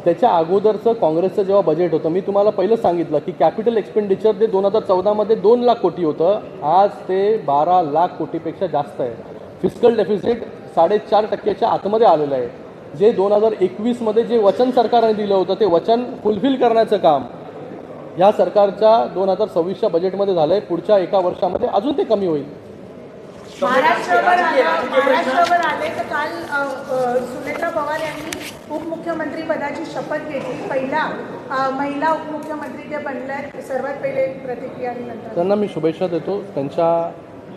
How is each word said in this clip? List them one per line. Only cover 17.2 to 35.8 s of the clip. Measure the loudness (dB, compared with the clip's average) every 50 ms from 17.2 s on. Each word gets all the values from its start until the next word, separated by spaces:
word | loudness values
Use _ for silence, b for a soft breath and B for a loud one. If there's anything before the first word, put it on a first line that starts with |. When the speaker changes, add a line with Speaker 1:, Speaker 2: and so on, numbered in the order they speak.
| 0 -6 -14 -16 -16 -16 -14 -14 -14 -14 -14 -16 -16 -16 -16 -16 -16 -12 0 4
Speaker 1:
या | 4 4
सरकारच्या | 6 4 0 2 4 4 2 2 2 4 6 6 6 6 2
दोन | -2 -2 -2 0 0
हजार | 0 0 -2 0
सव्वीसच्या | 0 -2 0 0 -2 -2 -2 0
बजेटमध्ये | 0 0 0 0 -2 0 0 2 2
झालंय. | 2 4 4 2 0
पुढच्या | 0 -2 -4 -4 2 4 4 4
एका | 4 2 0 0
वर्षामध्ये | 0 0 -2 -2 -2 -4 -2 -2 -4 0
अजून | 0 0 0 0 -2
ते | -2 0
कमी | 0 0 0 2
होईल. | 0 -2 -2 -4 -8 -14 -18 -18 -20 -20 -18 -18 -18 -18 -18 -18 -18 -18 -18 -20 -18 -18 -18 -18 -18 -6 -4
Speaker 2:
महाराष्ट्रावर | -2 2 2 4 4 4 2 0 0 2 2 4 4
Speaker 3:
राजकीय, | 4 4 4 2 2 2 2
Speaker 2:
आला, | 2 2 0
Speaker 3:
राजकीय | -2 -2 0 0 2
प्रश्न. | 4 4
Speaker 2:
महाराष्ट्रावर | 2 2 2 0 2 2 2 4 2 2 2
आले | 0 -2 -2 -4 -6
तर | -6 -6
काल, | -6 -4 -4 -4 -4 -4
अ, | -6 -8 -8 -6 -4 -4 -4
अ, | -4 -6 -8 -6 -4 -2 -2 0 0 0 -2
सुनेत्रा | -2 -4 -8 -10 -8 -8 -6 -4 -4 -4
पवार | -2 -4 -4 -2 -4 -4
यांनी | -4 -6 -8 -8 -10 -10 -10 -10 -10 -12 -14 -16 -12 -10 -8
उपमुख्यमंत्री | -8 -6 -8 -8 -8 -6 -6 -6 -4 -6 -6 -6 -8
पदाची | -4 -4 -4 -4 -4 -6 -6 -8 -10
शपथ | -8 -8 -10 -6 -6 -6
घेतली. | -6 -6 -6 -8 -8 -6 -8 -8 -8 -8 -4
पहिला, | -4 -4 -4 -2 -2 -2 -2 -4 -6 -10 -10 -12 -14 -14 -10 -6
अ, | -4 -2 -2 -2
महिला | -2 -4 -6 -4 -4 -2 0 0
उपमुख्यमंत्री | 0 -2 -4 -8 -10 -10 -8 -8 -10 -10 -10 -10 -12 -14 -12 -10
ते | -8 -8
बनल्या | -8 -8 -8 -8 -8 -8 -8
आहेत, | -8 -10 -12 -12 -14
सर्वात | -10 -6 -6 -6 -4 -6 -8
पहिले | -6 -6 -4 -2 -2 -2
प्रतिक्रिया | -2 -4 -8 -10 -10 -10 -8 -10 -12 -10 -8 -8 -8
आणि | -6 -8
नंतर | -10 -10 -12 -12 -12 -6 -2
Speaker 1:
त्यांना | -2 2 2 2
मी | 2 0 -2
शुभेच्छा | -4 -2